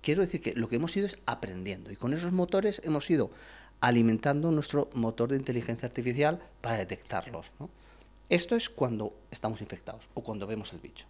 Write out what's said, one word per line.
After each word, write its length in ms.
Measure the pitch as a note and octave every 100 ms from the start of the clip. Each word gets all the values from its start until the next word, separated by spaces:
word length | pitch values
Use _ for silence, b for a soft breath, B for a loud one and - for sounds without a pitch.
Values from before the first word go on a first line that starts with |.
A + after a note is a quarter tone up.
quiero 220 | - D#3+
decir 180 | F3+ E3
que 140 | -
lo 140 | A#2+ A2
que 80 | A#2
hemos 200 | E3 G3+
ido 100 | G3
es 120 | - -
aprendiendo 640 | A#2 - F#2 F#2 F#2 -
y 60 | G2+
con 160 | A#2+
esos 200 | D3+ F3
motores 480 | F#3 F3 G3 G#3 G3+
hemos 240 | - D3+ -
ido 220 | D#3+ G#2 B B B B -
alimentando 720 | B2 A#2+ A2+ A2 D3 C#3+ E3
nuestro 400 | D#3 D3 D3 C#3+
motor 360 | B2+ A2+ A2+ A#2
de 60 | C#3
inteligencia 500 | C3+ B2 A#2 A#2 B2
artificial 540 | - B2 B2 D3 F3 - -
para 180 | - A2+
detectarlos, 720 | - - - G2 - E2+ - -
¿no? 100 | D3 - b b b b -
Esto 280 | F3 F3 A#3
es 120 | -
cuando 480 | - B2+ A2+ G#2+ - -
estamos 300 | - A2 G#2+
infectados 480 | G#2+ - - G#2+ -
o 80 | -
cuando 240 | - G#2+ G2+
vemos 260 | A2 -
el 60 | F2
bicho. 280 | - - -